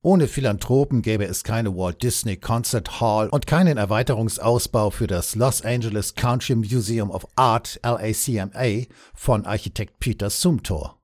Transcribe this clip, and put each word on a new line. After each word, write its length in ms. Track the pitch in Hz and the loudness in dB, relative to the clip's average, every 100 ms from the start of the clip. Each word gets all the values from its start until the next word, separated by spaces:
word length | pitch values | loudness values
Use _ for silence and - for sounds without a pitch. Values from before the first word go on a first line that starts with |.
Ohne 280 | 175 185 147 | 6 4 4
Philanthropen 720 | - 131 101 - 127 143 127 | 2 -2 -2 2 2 4 0
gäbe 220 | 110 110 | 2 0
es 180 | 101 90 | 0 -4
keine 340 | - 110 113 92 | -4 -2 -2 -2
Walt 280 | 92 87 | -4 -2
Disney 320 | 123 - 117 95 | -2 -2 -2 -4
Concert 640 | - 117 117 120 - - | -2 -2 0 -2 -4 -2
Hall 300 | 117 107 107 | 0 2 2
und 180 | - - | 0 2
keinen 300 | 151 185 135 | 4 4 4
Erweiterungsausbau 1120 | 101 107 123 120 113 - 110 120 - 123 107 | 0 0 2 0 0 0 2 2 2 0 0
für 180 | - 107 | 0 -2
das 260 | 90 85 | 0 -2
Los 280 | 104 123 127 | 0 0 0
Angeles 520 | 110 120 113 104 98 | -2 -2 -2 -4 -4
Country 400 | - 123 123 - | -2 0 0 0
Museum 560 | 123 104 127 104 117 101 | 0 0 0 0 -2 -2
of 160 | 90 - | -4 -6
Art, 460 | - 127 110 - - | 2 4 4 0 -6
L 140 | 123 120 | -2 -2
A 160 | 107 | -2
C 240 | 110 - 113 | -2 -2 -2
M 160 | 95 | -4
A, 300 | - 127 104 123 - - | -2 -2 -2 -6 -14 -20
von 320 | - - 113 | -6 0 2
Architekt 540 | 95 104 - - 107 _ | 2 -4 -4 -8 -10 _
Peter 320 | - 110 101 | -4 -2 -2
Zumthor. 680 | - 180 151 - 85 - - | 0 2 0 -2 -6 -6 -14